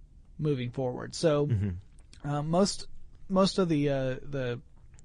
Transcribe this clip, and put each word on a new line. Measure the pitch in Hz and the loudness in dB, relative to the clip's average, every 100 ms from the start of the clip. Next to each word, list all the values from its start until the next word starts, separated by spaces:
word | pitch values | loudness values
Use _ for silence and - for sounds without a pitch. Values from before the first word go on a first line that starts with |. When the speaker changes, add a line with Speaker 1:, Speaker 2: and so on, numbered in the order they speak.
| - - - - | -20 -20 -20 -4
Speaker 1:
moving | 151 135 123 | -2 0 -2
forward. | 135 127 123 113 | -4 -4 -4 -8
So, | - 165 147 147 | 0 2 4 2
Speaker 2:
Mm-hmm. | 107 104 90 - - - - 147 | 2 0 -4 -12 -20 -20 -10 -4
Speaker 1:
uh, | 147 | -4
most, | 151 170 202 - - - - - - | 2 2 2 0 -8 -12 -12 -14 -2
most | 190 190 - | 4 4 4
of | 175 | 2
the, | 147 143 | 2 2
uh, | 135 131 127 | 0 -2 -4
the | - 139 123 120 - - - - | -6 -6 -4 -6 -10 -20 -20 -20